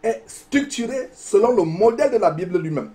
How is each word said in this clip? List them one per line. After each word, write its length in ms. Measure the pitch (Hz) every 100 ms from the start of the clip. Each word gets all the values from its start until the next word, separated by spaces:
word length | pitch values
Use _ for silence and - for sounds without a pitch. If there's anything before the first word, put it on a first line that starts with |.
est 200 | 220 220 -
structuré 840 | - - 277 - - 233 262 247
selon 420 | - - 202 233 240
le 80 |
modèle 480 | 165 170 226 233 285
de 40 | 233
la 140 | 180
Bible 260 | 156 180 175
lui-même. 320 | 160 143 107